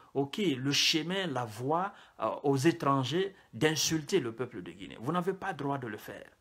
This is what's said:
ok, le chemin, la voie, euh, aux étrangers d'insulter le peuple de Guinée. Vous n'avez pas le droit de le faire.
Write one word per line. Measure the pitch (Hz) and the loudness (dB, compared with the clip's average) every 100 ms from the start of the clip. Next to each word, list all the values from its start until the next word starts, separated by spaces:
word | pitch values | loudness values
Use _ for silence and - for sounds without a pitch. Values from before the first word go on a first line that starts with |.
| - | -4
ok, | 135 139 - | -2 -2 0
le | 190 127 135 | 2 2 2
chemin, | 139 - 160 160 196 180 | 4 4 2 0 -2 -2
la | 127 | -2
voie, | 120 104 127 165 196 - - - | -4 -4 0 0 0 -6 -20 -4
euh, | 110 95 | -4 0
aux | 147 139 | 2 4
étrangers | 156 165 147 139 123 165 190 - _ | 4 4 4 2 2 0 -2 -6 _
d'insulter | 113 156 156 - 160 147 190 | 0 2 2 2 0 2 0
le | 120 | 0
peuple | 113 123 101 | -4 -8 -8
de | 90 | -12
Guinée. | 87 95 - | -12 -14 -8
Vous | 120 | -2
n'avez | 175 180 | 0 0
pas | 190 196 | -2 -6
le | 151 | -4
droit | 143 139 | -4 -4
de | 123 | -4
le | 104 | -8
faire. | - 101 - _ | -12 -14 -16 _